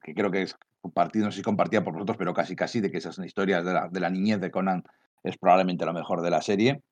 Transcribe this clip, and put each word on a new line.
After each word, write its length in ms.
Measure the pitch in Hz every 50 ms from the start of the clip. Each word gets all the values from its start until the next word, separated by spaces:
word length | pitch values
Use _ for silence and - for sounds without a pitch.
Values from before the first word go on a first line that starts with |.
| -
que 100 | - 76
creo 160 | 87 101 101
que 140 | 90 98 95
es 140 | - - - _ _ _ _
compartida, 440 | - 92 - - 85 85 - 110 104
no 60 | 104
sé 60 | 101
si 60 | 98 98
compartida 400 | 113 104 92 92 85 - 90 85
por 80 | 76 80
vosotros, 240 | 82 101 90 -
pero 180 | - 95 87 85
casi, 220 | 90 80 82 92
casi, 240 | 85 90 82 - 123
de 100 | 98 98
que 80 | - 87
esas 180 | - 87 - -
historias 440 | 92 82 - - 98 95 98 87 85
de 80 | 90 90
la, 160 | 87 92 87
de 120 | 87 95
la 100 | 92 85
niñez 300 | 92 95 95 107 107 101
de 100 | 90 87
Conan 320 | - - 95 95 92 90 - - _ _ _ _ _ _ -
es 140 | - - -
probablemente 480 | - 90 87 92 95 92 90 82 82
lo 60 | 80 85
mejor 300 | 85 80 - 98 85 85
de 80 | 87
la 120 | 85 78 -
serie. 380 | - 104 98 110 127 143 143 _ _